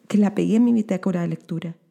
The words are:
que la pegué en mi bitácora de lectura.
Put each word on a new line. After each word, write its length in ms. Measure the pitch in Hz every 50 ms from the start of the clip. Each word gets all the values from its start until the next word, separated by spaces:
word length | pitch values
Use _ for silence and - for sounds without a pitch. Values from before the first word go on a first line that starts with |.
| _ -
que 100 | - 208
la 160 | 208 196 202
pegué 220 | - 175 180 202
en 80 | 226 247
mi 80 | 240
bitácora 500 | 240 226 214 - 190 180 - 196 175 175
de 60 | 170 165
lectura. 480 | 160 - - - 170 165 - 165 165 _ _ _